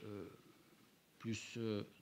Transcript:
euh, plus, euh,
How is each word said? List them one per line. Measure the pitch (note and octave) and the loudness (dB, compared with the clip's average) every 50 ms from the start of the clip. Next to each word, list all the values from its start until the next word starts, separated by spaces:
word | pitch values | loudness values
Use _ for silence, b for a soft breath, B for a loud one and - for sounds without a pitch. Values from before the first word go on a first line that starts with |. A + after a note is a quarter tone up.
| - | -6
euh, | G#2+ G#2 G2 E2 - - - - - - - - - - - - - - - - - - | -4 -4 -4 -4 -6 -8 -12 -16 -20 -20 -20 -20 -20 -20 -20 -20 -20 -20 -20 -20 -20 -16
plus, | - - A#2 A2 - - - - | -4 0 0 0 0 -2 -4 -2
euh, | A#2 A2+ A2 G#2+ G2+ - - - - | 2 4 6 6 4 2 0 -6 -14